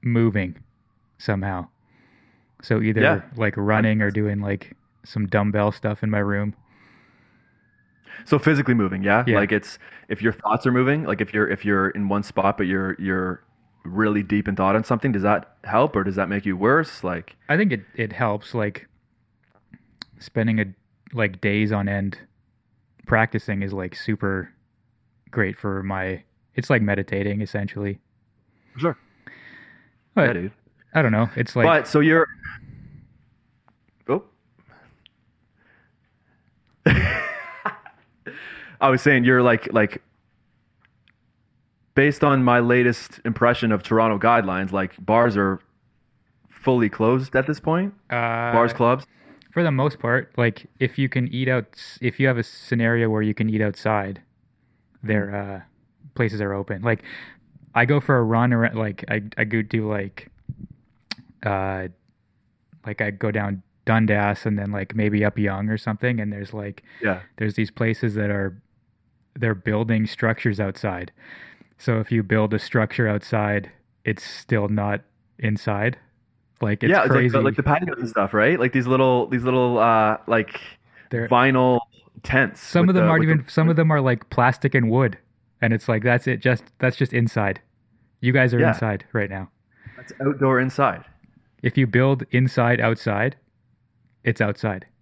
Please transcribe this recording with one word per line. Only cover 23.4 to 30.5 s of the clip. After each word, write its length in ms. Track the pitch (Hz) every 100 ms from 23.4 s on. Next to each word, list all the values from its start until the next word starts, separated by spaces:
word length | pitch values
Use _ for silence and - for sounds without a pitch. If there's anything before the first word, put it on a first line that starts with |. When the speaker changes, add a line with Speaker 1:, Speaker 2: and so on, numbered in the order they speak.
| - 101
Speaker 1:
is, 140 | 98
like, 200 | 98 92
super 560 | - - 107 101 95 90 _ _ _ _ _ _ _ _
great 280 | - 98 90
for 240 | 107 98
my, 400 | 95 95 95 92 _ _ _
it's 160 | - -
like 100 | 127
meditating, 640 | 104 98 95 98 101 101
essentially. 580 | 104 104 98 - 101 98 _ _ _ _ _ _ _ 127
Speaker 2:
Sure. 180 | 165 143 _ _ - - - - - _ _ _ _
Speaker 1:
But 120 | - 139
Speaker 2:
Yeah, 60 |
dude. 200 | 87 92